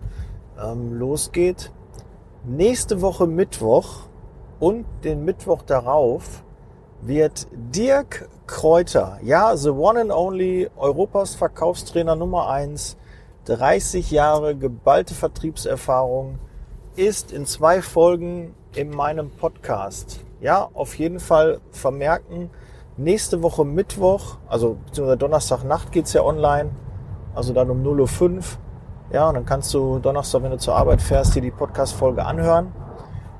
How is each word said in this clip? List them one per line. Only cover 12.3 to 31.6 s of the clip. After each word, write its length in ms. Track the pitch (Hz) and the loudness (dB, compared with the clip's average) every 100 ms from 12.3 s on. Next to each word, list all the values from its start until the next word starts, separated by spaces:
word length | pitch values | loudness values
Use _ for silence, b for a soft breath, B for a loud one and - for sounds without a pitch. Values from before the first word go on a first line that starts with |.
| 175 110 | -2 0
eins, 480 | 135 143 147 - - b b b b | -2 -4 -8 -10 -14 b b b b
dreißig 640 | - 117 135 196 - 180 - | -4 0 4 2 0 -2 0
Jahre 460 | 147 147 151 151 143 | 2 4 4 0 -2
geballte 580 | 135 117 135 165 180 | -4 0 4 4 2
Vertriebserfahrung, 1200 | 160 160 - 160 - - 131 - 131 131 127 135 135 - b b - - - | -4 -4 -4 -6 -6 -6 -6 0 0 2 -2 -6 -10 -14 b b -18 -14 0
ist 340 | 196 202 - | 0 0 -8
in 160 | 143 139 | -8 -8
zwei 340 | - 156 185 | 2 4 4
Folgen 720 | - 170 170 175 175 175 170 - - | 2 4 4 4 -2 -8 -12 -18 -12
in 160 | - 147 | -8 -6
meinem 400 | 143 147 156 147 | -4 -2 -4 -8
Podcast. 880 | - 165 - - 107 98 - - - - - | -6 -6 -6 -6 -4 -4 -10 -14 -16 -18 -6
Ja, 280 | 127 185 - | 0 0 0
auf 200 | - 139 - | -6 -8 -4
jeden 220 | 160 175 | -4 -4
Fall 400 | - 160 160 - - | 2 4 4 2 -8
vermerken, 800 | - 135 139 143 180 - 170 175 B B B B - | -4 -4 -2 -2 -2 -4 -12 -12 B B B B -4
nächste 460 | 147 214 - 175 | 0 0 0 0
Woche 220 | 165 160 | 0 0
Mittwoch, 720 | 143 156 208 202 185 196 - - - | 0 0 -2 0 2 2 -4 -16 -6
also 300 | 117 117 104 - | 0 0 -2 -8
beziehungsweise 320 | 139 135 123 | -4 0 2
Donnerstagnacht 720 | 143 151 - 123 131 165 - | 2 0 2 -2 0 -2 0
geht's 220 | 170 156 | -2 2
ja 80 | 160 | 2
online, 480 | 143 156 147 143 151 135 - - - - - | 2 2 2 2 0 -6 -12 -14 -12 -14 -10
also 180 | - 123 | -6 0
dann 180 | 123 127 | 2 2
um 120 | 127 | 2
null 180 | 135 143 | 0 2
Uhr 80 | 127 | 2
fünf. 500 | - 180 185 - - - - - - - | 2 2 0 -6 -12 -14 -16 -18 -18 -4
Ja, 160 | 135 160 | 2 2
und 60 | |
dann 120 | 127 120 | 2 -2
kannst 260 | 135 - | -2 0
du 260 | 143 135 131 | 0 0 0
Donnerstag, 420 | 131 143 - 135 | 0 -2 0 -2
wenn 80 | 127 | 0
du 80 | 127 | -4
zur 160 | - | 0
Arbeit 260 | - - - | 2 4 4
fährst, 340 | - 135 135 | 4 4 4
dir 80 | - | 2
die 80 | 127 | 0
Podcast-Folge 760 | - | -4